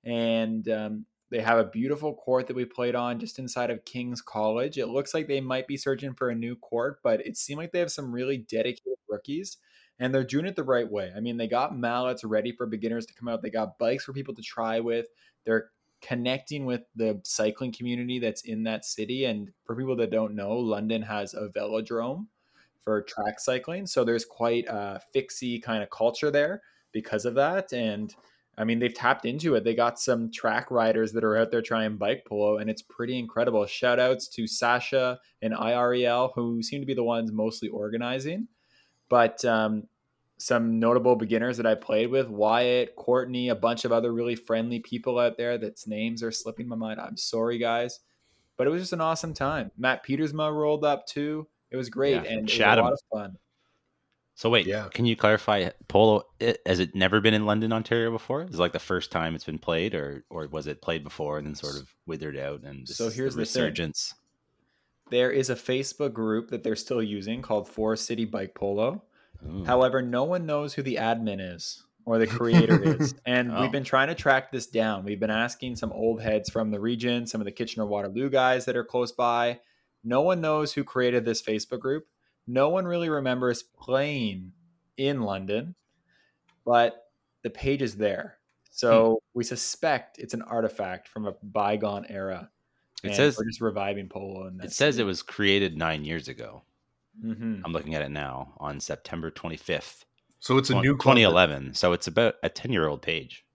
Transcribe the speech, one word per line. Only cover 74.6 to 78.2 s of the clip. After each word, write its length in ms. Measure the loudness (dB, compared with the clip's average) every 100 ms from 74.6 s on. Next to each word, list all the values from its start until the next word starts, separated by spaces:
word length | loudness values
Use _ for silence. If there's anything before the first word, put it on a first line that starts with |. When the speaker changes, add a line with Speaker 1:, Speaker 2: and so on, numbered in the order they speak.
| -2
Speaker 1:
down. 380 | 0 0 0
We've 160 | -4 -2
been 100 | 0
asking 460 | 0 -2 -4 -8 -6
some 160 | -6
old 300 | 0 0 0
heads 280 | 0 0 0
from 220 | -2 -2
the 80 | 0
region, 480 | -2 0 0 0 -2
some 120 | -4
of 40 | -6
the 60 |
Kitchener-Waterloo 800 | -4 -6 -4 -2 -2 -2 -2